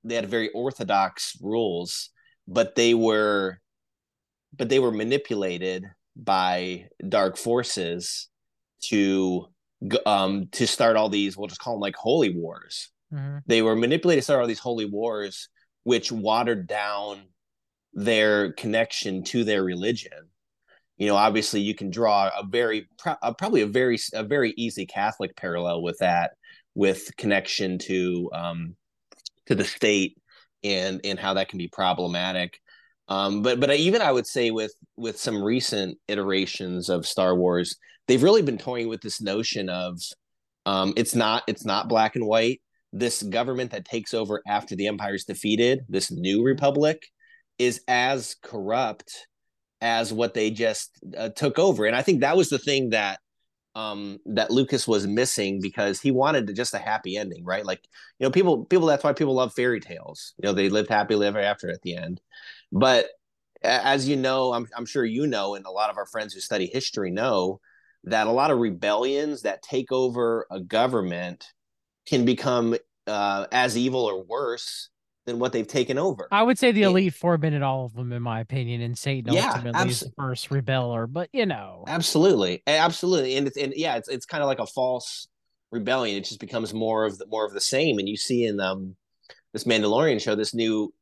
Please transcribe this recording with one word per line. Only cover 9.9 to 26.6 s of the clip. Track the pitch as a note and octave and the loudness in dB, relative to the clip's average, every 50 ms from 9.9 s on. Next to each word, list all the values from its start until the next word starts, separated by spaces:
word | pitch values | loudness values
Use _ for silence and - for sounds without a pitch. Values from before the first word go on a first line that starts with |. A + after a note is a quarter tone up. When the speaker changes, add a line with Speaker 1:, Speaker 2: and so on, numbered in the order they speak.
| A2 - - | -2 0 2
Speaker 1:
um, | G#2+ G#2 G2 F#2+ F#2+ G2 G2+ F#2 F2+ | 2 2 2 2 0 0 -2 -4 -6
to | - - A#2+ | -2 0 0
start | A2 - - B2 A#2 A2+ | 0 2 4 4 6 6
all | A2 G#2+ G#2+ | 4 4 2
these, | G2+ G2+ G2+ G2 F#2 G2 | 2 0 0 -2 -4 -8
we'll | G#2 - | -12 -12
just | - - | -12 -10
call | - B2 A#2 | -8 -8 -6
'em, | G#2 | -4
like, | G2+ G2+ - | -4 -6 -6
holy | - - A2 C#3 E3+ C3+ G2+ F2 | -4 0 0 2 2 2 0 0
wars. | E2+ E2 E2 - - - _ - - - - _ _ _ _ | -4 -6 -8 -10 -14 -18 _ -14 -14 -14 -16 _ _ _ _
Speaker 2:
Mm-hmm. | D#3 C#3+ C3+ C#3 C#3+ C#3+ - | -10 -10 -8 -8 -10 -10 0
Speaker 1:
They | - A#2 A2+ | 2 4 4
were | A2 A2+ A2 | 6 4 4
manipulated | A2+ A#2 A#2+ D3 D#3+ D#3+ F3 E3 C#3 | 4 4 2 2 2 4 4 4 4
to | B2+ | 4
start | - C#3+ C3 | 2 2 2
all | A#2+ | 2
these | A#2 A2 - | 0 -2 -4
holy | - B2+ A#2+ A2+ G#2+ | -4 -4 -4 -4 -4
wars, | G2+ G#2 G2+ A2 A#2 A2 G#2 G#2 G2 F#2 - - _ _ _ _ _ _ _ _ | -4 -4 -4 -4 -4 -4 -4 -6 -8 -10 -12 -16 _ _ _ _ _ _ _ _
which | A#2 A#2+ A2 - - | 2 2 2 2 -2
watered | A#2+ A2 G2 G#2+ A2 A#2 A#2+ A#2+ A#2 G2+ F2+ | -6 -2 2 2 2 2 2 0 0 -2 -4
down | E2 G2+ G#2 G#2 G#2 G#2 G2+ G#2 G#2 G2+ G2+ G2 _ _ _ _ _ _ _ _ _ _ _ _ _ - | -6 -4 -4 -2 -4 -4 -4 -6 -8 -10 -12 -16 _ _ _ _ _ _ _ _ _ _ _ _ _ -10
their | - G2+ A#2 A2+ G#2+ G#2+ G#2+ G#2 G#2 G2+ F2+ D#2 | -4 0 2 4 4 6 4 4 4 2 0 -4
connection | - - A2+ G#2+ A2+ A2+ - - - - G#2 F#2+ F#2+ | -6 -4 0 0 0 0 0 -2 -6 -4 -4 -4 -4
to | F2+ - - B2 A2+ | -6 -2 0 0 2
their | G#2+ G#2 G2 | 2 2 2
religion. | F#2+ F#2 F2+ F2 F#2+ A2 A#2+ - - - - D2+ D#2+ _ _ _ _ _ _ _ _ _ _ _ _ _ _ | 0 0 -2 -2 -2 -2 -2 -4 -6 -14 -18 -20 -20 _ _ _ _ _ _ _ _ _ _ _ _ _ _
You | _ G2+ | _ 0
know, | G#2 G2+ | 4 6
obviously | G2 G#2 A2 G#2 A2 G#2+ - - G#2 | 6 6 6 4 2 0 0 -2 -2
you | G2+ G#2 G#2+ | -2 -2 -4
can | - G#2 G2 | -4 -6 -6
draw | F2 A2 A#2 G#2+ G#2 G2+ G2 F#2+ | -2 0 2 4 4 4 2 0
a | - G2+ G2+ | -2 -4 -6
very, | G2 F#2+ A#2+ A#2+ A2+ A2 G#2+ - _ _ - | -2 0 0 2 2 0 -2 -6 _ _ -8
pro-, | - E3+ D3+ - | -6 -6 -6 -2
uh, | - A#2+ | -4 -6
probably | A#2+ - F#3 A3 A#3 C3+ | -4 -4 -2 2 4 2
a | G#2+ | 2
very | G#2 G2+ B2+ B2+ B2+ A#2 | 4 2 2 2 2 0
s-, | A2 - - | 0 -4 -6
a | - A2 A2 | -6 -8 -4
very | G#2 C#3+ C#3+ B2 A2+ G#2+ | -2 0 0 0 0 0
easy | - A#2 A2+ - - F#2 | -2 -6 -4 -4 -6 -10
Catholic | F2+ - G2 G2+ G#2+ A2 - - - - | -8 -4 -2 -2 -2 -2 -4 -8 -8 -8
parallel | - - F2+ E2+ F2 F2 F2 E2+ E2+ | -8 -6 -4 -4 -2 -2 -2 -2 -2
with | E2+ F2 E2 - | -4 -6 -4 0
that, | F#2+ F2+ F2 F2 F2 - - _ _ - - _ | 0 2 2 2 0 -2 -6 _ _ -20 -20 _